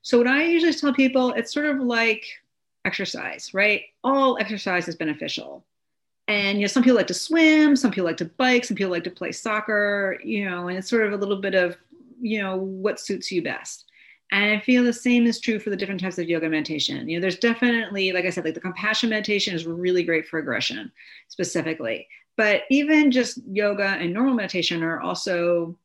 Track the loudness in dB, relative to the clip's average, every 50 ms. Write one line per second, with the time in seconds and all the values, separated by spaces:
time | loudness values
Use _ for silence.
0 | _ 4 4 4 4 4 2 2 2 2 2 4 4 2 0 2 0 0 2 4
1 | 2 4 4 2 2 2 0 -2 -6 -4 -4 -2 -2 0 -2 0 -2 0 0 2
2 | 2 0 0 -2 -6 -16 -16 -18 _ _ _ _ _ _ _ _ _ -6 -4 -4
3 | -6 -6 -6 -8 -8 -10 -10 -12 -14 -6 0 2 2 2 2 0 -4 _ _ _
4 | 0 2 2 4 4 2 2 0 -2 -4 -4 -6 -2 -2 -2 -2 -2 -4 -6 -4
5 | -4 -4 -4 -4 -6 -8 -8 -8 -10 -12 -16 -18 _ _ _ _ _ _ _ _
6 | _ _ _ _ _ -2 -2 0 0 0 0 0 0 2 2 4 6 6 6 6
7 | 4 0 -4 -6 -4 0 2 6 6 6 8 8 8 6 6 6 4 0 0 0
8 | -2 -2 -2 -4 -6 -8 _ 0 2 4 4 2 2 0 -2 -2 -2 -2 -2 -4
9 | -4 -6 -10 -8 -8 -8 -8 -8 -4 -2 -2 -2 -2 0 0 0 2 2 0 0
10 | 0 -2 -4 -6 -6 -4 -4 -2 -2 -4 -4 -6 -6 -6 -6 -6 -4 0 0 2
11 | 2 0 0 -2 -2 -2 -2 -2 -2 0 2 2 2 2 -2 _ _ _ -20 -20
12 | -20 -20 -14 -8 -4 -4 -2 -2 -2 -2 -4 -4 -4 -6 -8 -4 -2 -4 -4 -4
13 | -6 -6 -6 -6 -6 -4 -4 -4 -4 -4 -8 -8 -10 -14 -16 -16 _ _ _ _
14 | -20 _ -20 _ _ _ 0 0 2 2 0 0 2 4 4 4 4 2 0 0
15 | 0 2 4 6 4 4 2 0 -2 -2 -2 -2 -2 -4 -4 -4 -4 -6 -4 -4
16 | -4 -4 -4 -4 -2 -2 -2 0 0 0 -2 -2 -2 -4 -4 -4 -4 -4 -4 -6
17 | -6 -6 -4 -2 -2 -2 -2 2 0 0 2 2 2 2 2 0 -2 -4 -4 -2
18 | -2 0 0 0 -2 -2 -4 -2 -4 -4 -6 -4 -8 -8 -8 -4 -2 -2 0 0
19 | 0 0 0 -2 -2 -2 -2 -2 -2 -2 -4 -6 -6 -6 -6 -2 -2 0 0 0
20 | 0 0 0 -2 -2 -2 -6 -6 -4 -4 -4 -2 -4 -4 -6 -8 -12 -16 _ _
21 | -20 -20 -20 -20 _ _ -6 -6 -6 -2 -2 -4 -4 -4 -6 -4 -4 -6 -6 -6
22 | -8 _ -20 -20 _ _ _ 0 2 2 2 0 2 2 2 2 4 4 4 6
23 | 6 6 4 4 0 0 -4 -12 -12 -6 -2 0 0 0 0 0 0 -2 0 -2
24 | -2 -2 0 0 2 2 2 0 -2 -2 -2 -2 -2 0 -2 -2 -2 -2 -4 -4
25 | -4 -6 -6 -4 -4 -2 -2 0 2 2 2 2 0 -4 -10 _